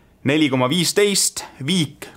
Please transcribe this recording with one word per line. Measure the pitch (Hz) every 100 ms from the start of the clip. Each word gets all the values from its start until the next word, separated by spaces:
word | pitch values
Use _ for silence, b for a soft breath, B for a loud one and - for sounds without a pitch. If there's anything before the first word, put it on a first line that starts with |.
| b b 127
neli | 156 147
koma | 127 127
viisteist, | 175 156 - 208 196 - - - -
viik | 135 185 147 - -